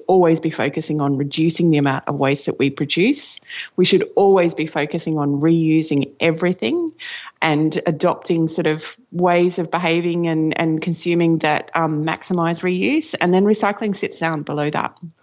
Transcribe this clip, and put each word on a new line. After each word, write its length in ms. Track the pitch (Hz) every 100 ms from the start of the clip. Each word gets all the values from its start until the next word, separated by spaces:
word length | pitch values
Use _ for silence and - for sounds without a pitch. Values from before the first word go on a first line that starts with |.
| -
always 320 | 185 175 160
be 120 | 160
focusing 500 | - 131 156 - 151
on 160 | 143 139
reducing 540 | 143 151 165 - 170
the 80 | 147
amount 260 | 143 135 -
of 140 | 143
waste 260 | 135 143 -
that 100 | -
we 100 | 139
produce. 720 | 139 147 - 214 285 - - - - -
We 100 | -
should 200 | 180 185 -
always 400 | - 196 196 175
be 120 | 170 156
focusing 520 | 156 147 165 175 156
on 220 | 143 143
reusing 680 | 160 165 160 156 156 143 131 -
everything 720 | 165 160 180 180 220 339 330 - - - - -
and 340 | 160 151 156 160
adopting 640 | - 147 180 - - 170 160
sort 220 | 185 160
of 280 | 156 - - _
ways 480 | 170 180 175 175 175
of 140 | 165
behaving 560 | 170 175 165 175 170 170
and, 280 | 160 156 -
and 240 | 160 156
consuming 580 | 175 165 175 170 170 160
that, 340 | 156 147 -
um, 320 | 165 160 151 156
maximise 560 | - - 180 165 170
reuse. 540 | 180 180 196 302 - 196
And 140 | 180
then 80 | 185
recycling 540 | 208 214 - 208 220 190
sits 240 | - -
down 240 | 165 156
below 260 | 143 147 147
that. 260 | 151 - - 165 -